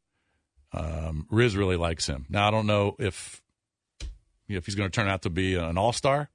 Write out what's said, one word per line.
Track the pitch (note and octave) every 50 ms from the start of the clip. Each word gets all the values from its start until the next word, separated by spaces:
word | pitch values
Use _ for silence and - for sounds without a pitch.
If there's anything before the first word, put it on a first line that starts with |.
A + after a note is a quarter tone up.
| _ _ _ _ _ _ _ _ _ _ _ _ _ _ -
Um, | E2+ D#2+ D#2+ D#2+ D#2 D#2+ E2 D#2+ D2+ D2 -
Riz | G#2+ A2+ B2 A#2+ F#2+
really | G2 G2+ F#2 F#2
likes | E2+ E2+ E2+ D#2+ - -
him. | - C#2+ C2 C2 -
Now, | F#2 G2+ G2+
I | G#2
don't | G#2+ A2 G#2+
know | G#2 G#2 G2+ G2+ G2+ - -
if, | A2 F#2 - - - - - - _ _ _ _ _ _ _ _ _ _ _ - - - - - _ _ _ _ _
you | - G#2
know, |
if | F2+ -
he's | G#2+ G2
gonna | G2+ G2+ F#2
turn | - A#2+ G#2
out | G2 G2 F#2+ -
to | G2+
be | D#2+ F#2 F#2+ F#2+ F#2
an | F2 E2+ E2 E2+
all-star, | F#2 G#2 A#2 A#2+ - - C#3 C#3 D3 D3 -